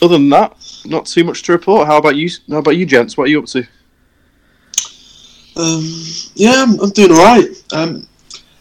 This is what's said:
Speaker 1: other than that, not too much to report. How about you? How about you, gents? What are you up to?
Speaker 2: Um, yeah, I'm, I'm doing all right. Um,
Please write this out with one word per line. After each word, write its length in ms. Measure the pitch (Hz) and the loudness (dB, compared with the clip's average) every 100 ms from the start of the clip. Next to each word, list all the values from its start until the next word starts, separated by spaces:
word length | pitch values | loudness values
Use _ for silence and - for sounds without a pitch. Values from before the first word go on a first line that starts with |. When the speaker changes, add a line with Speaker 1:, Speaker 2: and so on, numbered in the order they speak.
Speaker 1:
other 160 | 175 170 | 0 2
than 120 | 143 | 4
that, 260 | 156 214 _ - - - | 2 2 _ -20 -20 -10
not 200 | 156 - | -8 -4
too 160 | 175 | -2
much 180 | 170 120 | -2 -4
to 80 | - | -4
report. 360 | 170 190 196 151 | -2 0 0 2
How 100 | 151 | 2
about 180 | 151 143 | 2 0
you? 140 | 170 - - | -4 -8 -8
How 80 | 151 | -4
about 200 | 147 175 | 0 0
you, 80 | 175 | 0
gents? 320 | 127 113 - | 0 0 -2
What 80 | 139 | -2
are 40 | |
you 80 | 151 | -2
up 60 | - | -4
to? 180 | 135 120 _ _ _ _ _ _ _ _ _ _ - - - _ _ - _ _ 165 | -8 -10 _ _ _ _ _ _ _ _ _ _ -12 -12 -14 _ _ -20 _ _ -8
Speaker 2:
Um, 320 | 165 160 160 165 165 - - - | -6 -6 -8 -12 -16 -16 -14 -2
yeah, 180 | 214 262 | 0 2
I'm, 220 | 254 196 | 0 0
I'm 80 | 202 | -2
doing 200 | 208 190 | 2 4
all 60 | 160 | 6
right. 240 | 196 240 - - - | 6 4 2 -4 -10
Um, 360 | 151 165 131 - _ - - _ _ | -6 -6 -8 -16 _ -20 -20 _ _